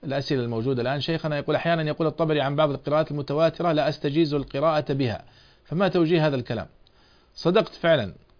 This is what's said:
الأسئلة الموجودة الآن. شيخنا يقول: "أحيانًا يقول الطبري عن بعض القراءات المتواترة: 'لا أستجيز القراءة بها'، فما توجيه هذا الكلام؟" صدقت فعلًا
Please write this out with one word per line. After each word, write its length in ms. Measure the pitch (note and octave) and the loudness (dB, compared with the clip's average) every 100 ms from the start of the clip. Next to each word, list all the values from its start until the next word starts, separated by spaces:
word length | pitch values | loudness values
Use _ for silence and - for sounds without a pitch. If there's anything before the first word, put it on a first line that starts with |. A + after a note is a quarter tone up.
الأسئلة 400 | D3 C3+ - C#3 | -6 -6 -2 -2
الموجودة 380 | A#2+ A2+ A#2+ B2+ | -2 -2 -2 -2
الآن. 200 | A#2+ C#3+ | -2 -4
شيخنا 360 | C3 E3 D#3+ D3 | -4 -4 -4 -4
يقول: 180 | C#3+ D3 | -2 -2
"أحيانًا 280 | E3+ E3+ | 0 0
يقول 240 | D#3 D3 D#3+ | 0 -2 -2
الطبري 340 | D3 D#3+ D3+ | 0 0 2
عن 140 | C3+ C#3+ | 0 2
بعض 140 | D#3 | 0
القراءات 420 | C3 - D3+ D#3+ | 0 -2 0 0
المتواترة: 600 | D3 C3+ C#3+ E3 - E3+ | -4 -4 2 2 2 0
'لا 180 | D3+ C#3+ | 2 0
أستجيز 440 | C#3+ D3 D3+ D#3+ | -2 -2 0 2
القراءة 600 | C#3+ C3 C#3 D#3+ D3+ C#3+ | 0 -4 -2 0 0 0
بها'، 320 | C#3 B2+ G2 - - - _ | 0 -2 -4 -10 -20 -20 _
فما 240 | - D#3 F#3+ | -8 -2 0
توجيه 400 | F3+ D#3+ E3+ D#3 | 2 2 4 2
هذا 80 | C3+ | 0
الكلام؟" 320 | A#2+ A#2 E2 _ _ _ _ _ _ - | -4 -6 -8 _ _ _ _ _ _ -4
صدقت 380 | D#3+ G3 F#3 | 2 2 2
فعلًا 400 | - - D3+ G2+ - _ _ | 0 2 2 2 -8 _ _